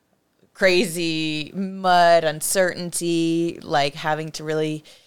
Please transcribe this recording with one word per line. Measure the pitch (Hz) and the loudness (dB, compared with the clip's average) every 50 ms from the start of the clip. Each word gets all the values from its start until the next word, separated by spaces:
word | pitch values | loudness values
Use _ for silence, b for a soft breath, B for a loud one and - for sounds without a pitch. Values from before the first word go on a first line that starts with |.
| b b _ _ _ _ _ _ _ _ _ | b b _ _ _ _ _ _ _ _ _
crazy | - 202 185 180 180 240 170 160 175 170 165 160 156 156 156 151 151 151 - - | 2 2 4 4 4 2 0 -2 -4 -2 -2 -2 -2 -2 -4 -4 -6 -8 -8 -8
mud, | 185 196 190 190 190 185 180 180 175 175 170 170 165 160 | -8 -6 -6 -6 -2 2 4 6 6 6 6 6 6 4
uncertainty, | 156 151 156 - - - 196 185 175 - - 175 175 165 - 175 170 170 165 165 165 165 165 170 170 - - | 2 -2 -2 -4 -2 0 2 2 0 0 -4 -8 -8 -6 -4 -2 -2 0 0 0 0 0 0 -2 -2 -4 -8
like, | - - 156 147 143 147 147 | -6 -2 0 0 0 0 -2
having | 156 - 156 156 151 160 156 | -4 -4 -4 -4 -4 -4 -8
to | - - 156 | -10 -10 -6
really | 156 156 156 156 156 156 156 - b b b b | -4 -2 -2 -2 -2 -4 -6 -10 b b b b